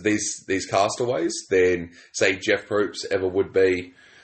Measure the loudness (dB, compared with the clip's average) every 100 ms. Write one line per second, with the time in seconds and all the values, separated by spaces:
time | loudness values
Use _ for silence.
0 | 0 0 -2 -8 -4 -4 0 0 0 0
1 | -2 -2 -4 -6 0 4 4 2 -6 -16
2 | -12 0 0 0 0 -2 0 -2 -2 -4
3 | -4 -2 0 0 0 2 2 2 -6 -18
4 | -20 -20